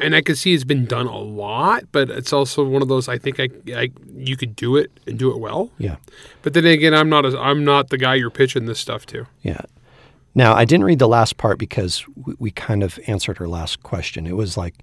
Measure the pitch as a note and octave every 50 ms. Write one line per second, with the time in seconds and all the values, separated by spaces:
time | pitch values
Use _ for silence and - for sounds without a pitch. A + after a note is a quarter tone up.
0 | C#3+ D#3 D#3+ D#3 D#3 - D#3 - - F#3 F3 D3+ B2+ C3 D3 C3+ B2 A2 B2 A#2+
1 | B2 A#2+ A2 G#2 G#2 G#2+ G#2+ G#2 G2+ G2+ A2 A#2+ D3+ F#3+ A3+ - - - - C#3+
2 | C3+ B2+ - - B2 - - C#3 C#3 C3 - - C#3+ C3+ C3 C#3 C#3 B2+ C3+ C3
3 | B2+ - B2 A#2+ - C#3+ C3 - C#3 C3 - - - - A#2+ A#2 B2 B2+ C3 -
4 | - - - C3 C3 C3 C3 B2+ C3 A2+ G#2+ - A#2 A#2+ B2+ D3 C#3+ - - _
5 | _ - A#2 A2+ B2+ C3 A2+ A2+ A2+ G#2 G#2+ D#3+ G#3+ A#3+ - - - G2 D#2 -
6 | - - _ - - - - _ - D3+ C#3 E3+ D#3+ E3+ E3 D3+ D3+ D#3+ D#3 D#3
7 | D#3 D#3 D#3 D3 C#3 C3 C3 B2+ A#2+ C3+ C#3+ D3 D3 C#3+ C#3+ C#3+ C3+ - C3+ C3
8 | C3 C3 C3 C3 B2 A#2 - - C3+ B2+ - C3 A#2 A2+ A2 - - - A2+ A2
9 | - - - A2+ A2+ - _ _ - - - - - - _ _ _ _ _ _
10 | - _ _ _ _ _ _ - B2+ A2+ A2+ A#2 A#2 A2 D#3 F3+ G3 F#3+ E3+ C3
11 | C3 A2 A#2 A#2 A2+ - - - - A2 G2 - A2+ - - - F#2+ F2 E2 -
12 | - - - - C3 - - - - G#2+ - - - - A2+ G2+ G2+ F#2 - -
13 | - - G#2+ F#2+ - - F#2 - F2+ E2+ F2 E2+ E2 - - - - - - -
14 | - - - - D#2+ E2 F2+ G2+ A2 F#2+ F2 G#2 F2 F2 - _